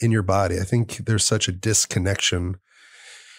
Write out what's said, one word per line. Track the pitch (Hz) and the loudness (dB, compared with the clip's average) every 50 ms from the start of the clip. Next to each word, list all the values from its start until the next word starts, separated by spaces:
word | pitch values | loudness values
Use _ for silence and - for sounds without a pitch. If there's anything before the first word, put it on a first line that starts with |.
in | - 117 113 | 0 2 2
your | 110 101 | 2 2
body. | 92 95 101 98 90 87 87 | 2 2 2 2 2 0 -2
I | 95 | -2
think | - - 120 113 - - - - | 0 0 0 0 0 -4 -8 -4
there's | - 113 107 - | -2 0 0 2
such | - 113 107 - - | 2 0 0 0 -2
a | 87 | -4
disconnection | 90 - 110 107 - - - - 104 90 95 98 - - - - 90 87 90 92 - _ _ _ _ - - - - - - - - - - - | -2 -2 0 0 0 0 0 -2 -2 0 0 0 0 -2 -2 0 -2 -2 -4 -6 -8 _ _ _ _ -20 -20 -20 -20 -20 -20 -20 -20 -20 -20 -20